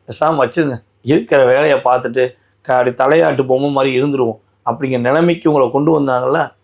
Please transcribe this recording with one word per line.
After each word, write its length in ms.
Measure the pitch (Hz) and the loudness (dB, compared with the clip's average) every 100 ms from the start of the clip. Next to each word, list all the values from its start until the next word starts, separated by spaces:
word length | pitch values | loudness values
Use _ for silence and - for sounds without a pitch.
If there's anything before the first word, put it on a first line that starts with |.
| - | -10
பேசாம 320 | 117 151 156 | -2 -2 0
வச்சிருங்க, 440 | 127 - 147 117 - _ | -2 0 -4 -4 -12 _
இருக்கிற 420 | 117 165 233 143 | -2 -2 2 2
வேலையை 340 | 123 131 151 135 | 4 2 2 0
பார்த்துட்டு 500 | 123 123 123 120 127 - _ _ | 0 0 -2 -2 -2 -4 _ _
க-, 160 | - 127 | -2 0
அப்படி 140 | 123 | 0
தலையாட்டு 560 | 123 131 156 165 131 127 | 0 2 2 2 0 0
பொம்மை 240 | 131 143 | 0 0
மாதிரி 320 | 139 135 127 | -2 0 0
இருந்துருவோம் 360 | 143 135 117 110 _ _ - | -2 -2 -2 -4 _ _ -8
அப்படிங்கிற 340 | 127 135 127 | -6 -4 -2
நிலைமைக்கு 500 | 120 147 175 170 165 | 0 0 0 0 0
உங்களை 200 | 147 123 | 2 0
கொண்டு 300 | 135 151 156 | 0 0 0
வந்தாங்கல்ல 500 | 139 127 127 156 139 _ | 0 -2 0 -2 -4 _